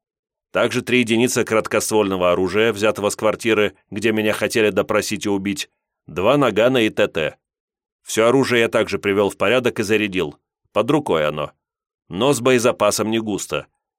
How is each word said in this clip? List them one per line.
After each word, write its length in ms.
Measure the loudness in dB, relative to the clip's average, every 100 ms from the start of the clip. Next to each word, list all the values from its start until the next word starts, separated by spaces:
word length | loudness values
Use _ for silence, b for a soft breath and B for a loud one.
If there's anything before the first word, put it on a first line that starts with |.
| _ _ _ _ _
Также 300 | -2 0 -2
три 180 | -2 0
единицы 440 | 2 2 2 0
краткоствольного 880 | 0 0 0 -2 0 0 0 0 2
оружия, 400 | 2 0 0 0
взятого 380 | 0 0 0 -2
с 60 | 0
квартиры, 600 | -2 0 0 2 0 -2 b
где 220 | -4 0
меня 220 | 0 0
хотели 360 | 0 -2 0 2
допросить 560 | 2 0 0 -2 -4 -2
и 40 |
убить, 400 | -2 -2 -6 -8 _ _ _ -12
два 320 | -2 2 2
нагана 480 | 2 2 2 2 0
и 40 |
Т 180 | 0 -2
Т. 300 | 0 -6 -6 _ _ _ _ _ _
Все 240 | -8 0 2
оружие 340 | 2 2 0
я 80 | 0
также 300 | 0 -2 -2
привел 300 | 0 0 0
в 60 | 0
порядок 440 | 0 0 0 -2
и 40 |
зарядил. 540 | 0 0 0 -2 -4 -6 _ _ _
Под 180 | -2 0
рукой 380 | 0 0 0 0
оно. 240 | -4 -8 -12 _ _ _ _ -12
Но 240 | -2 0
с 80 | 2
боезапасом 720 | 2 2 2 2 0 0 -2
не 80 | -2
густо. 480 | -2 -6 -6 -8 -8 _ _